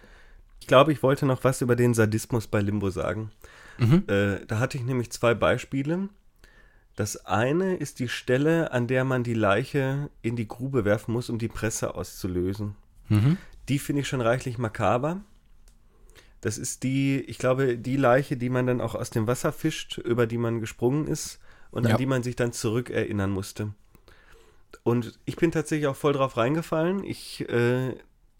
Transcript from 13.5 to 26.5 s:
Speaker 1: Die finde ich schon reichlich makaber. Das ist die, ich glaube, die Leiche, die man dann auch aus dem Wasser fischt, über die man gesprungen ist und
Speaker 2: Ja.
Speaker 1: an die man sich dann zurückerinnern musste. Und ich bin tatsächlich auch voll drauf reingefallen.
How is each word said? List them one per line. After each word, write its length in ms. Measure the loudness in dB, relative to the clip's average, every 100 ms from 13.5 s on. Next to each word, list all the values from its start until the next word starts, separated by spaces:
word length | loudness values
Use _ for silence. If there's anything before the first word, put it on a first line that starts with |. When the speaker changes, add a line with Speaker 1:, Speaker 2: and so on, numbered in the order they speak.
| -14 -4
Speaker 1:
Die 80 | -4
finde 240 | -2 -4
ich 60 | -2
schon 140 | 0
reichlich 360 | 0 0 -2 -6
makaber. 640 | -6 0 0 2 -2 -6 -12 -20 _ -20 -20 _ _ _ -20 -20 -20 -8
Das 160 | -6 -6
ist 240 | -8 -6
die, 360 | -2 0 0 0
ich 160 | -4 -4
glaube, 400 | 0 2 0 0
die 200 | -2 2
Leiche, 380 | 4 4 2 -4
die 120 | -2
man 160 | 0
dann 160 | 0 0
auch 140 | -2
aus 160 | -6 -4
dem 160 | -2 0
Wasser 240 | 0 -2
fischt, 460 | -2 -4 -6 -10 -8
über 260 | -2 0
die 120 | 0 0
man 200 | -2 -4
gesprungen 460 | -6 -2 0 0 -2
ist 320 | -4 -6 -14 -20 -20 -10
und 160 | -2
Speaker 2:
Ja. 60 | 2
Speaker 1:
an 60 | 2
die 80 | 2
man 160 | 0
sich 120 | -2
dann 160 | -2 -2
zurückerinnern 800 | -2 -2 -2 -2 -4 -2 -2 -2
musste. 440 | -4 -6 -8 -10 -10 _ -20 -20 -20 -20 -20 -20 -20 -20 -4
Und 360 | 0 0 -2 -10
ich 100 | -10
bin 160 | 0 0
tatsächlich 360 | 0 -2 -2 -2
auch 80 |
voll 180 | 0 0
drauf 220 | 2 0 2
reingefallen. 640 | 0